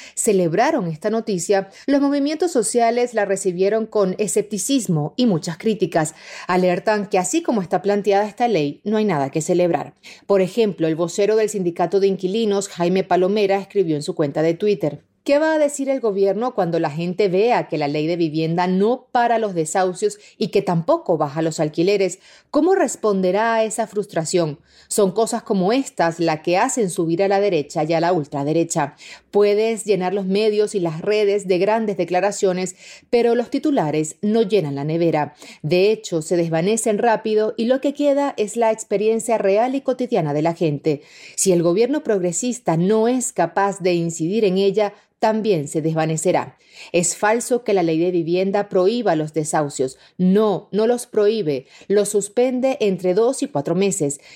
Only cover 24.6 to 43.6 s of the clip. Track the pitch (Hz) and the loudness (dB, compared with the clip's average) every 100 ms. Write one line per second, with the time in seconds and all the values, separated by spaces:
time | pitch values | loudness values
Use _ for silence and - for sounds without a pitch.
24.6 | _ - - - 196 196 220 233 - 202 | _ -20 -4 0 2 2 -2 -2 -2 0
25.6 | 185 254 269 - 170 160 165 156 175 180 | 2 0 -2 0 -2 0 -2 -2 0 0
26.6 | 247 262 196 - 165 170 196 196 208 170 | 0 0 -2 -2 -2 0 2 2 2 0
27.6 | 139 165 156 165 170 180 139 143 143 156 | -2 -4 -2 0 0 0 -2 -4 -2 0
28.6 | 165 165 143 - - - _ 202 208 208 | 0 -2 -4 -6 -20 -20 _ 2 2 2
29.6 | 220 226 202 190 180 202 190 190 220 208 | 0 -2 -2 0 0 -2 0 0 2 0
30.6 | 208 208 165 156 190 208 202 202 185 180 | 0 -2 -4 -4 -2 0 2 0 0 0
31.6 | 196 220 214 190 170 175 190 196 196 180 | 2 0 0 -2 -2 0 0 0 0 0
32.6 | 185 - - - _ 240 233 233 233 277 | -4 -10 -20 -20 _ 0 2 0 -2 -2
33.6 | 311 269 156 151 156 - 208 226 214 208 | 0 0 0 0 -4 -4 0 0 2 0
34.6 | 151 139 147 165 170 151 147 - - - | 0 -4 -4 0 2 0 -2 -8 -20 -12
35.6 | 151 180 202 220 - 165 156 175 170 160 | 0 2 2 0 -2 -6 -2 0 0 0
36.6 | 175 220 233 208 233 214 220 214 214 - | 0 0 0 0 2 0 0 0 0 -2
37.6 | 233 269 285 285 285 277 285 - 214 233 | 0 0 0 0 0 2 0 -2 -4 0
38.6 | 220 220 - 202 214 226 226 220 196 202 | 0 0 -2 0 0 0 0 0 2 2
39.6 | 247 269 269 254 247 214 156 143 160 165 | 2 -2 -4 -2 -2 0 0 0 0 0
40.6 | 170 143 160 143 - - - - 190 175 | -2 0 -2 -2 -6 -20 -14 -2 2 4
41.6 | 170 180 240 294 294 208 180 175 247 233 | 4 2 2 0 0 0 0 -2 -4 -4
42.6 | - 165 180 220 226 254 240 - 165 196 | -2 0 2 2 2 0 -4 -2 -2 0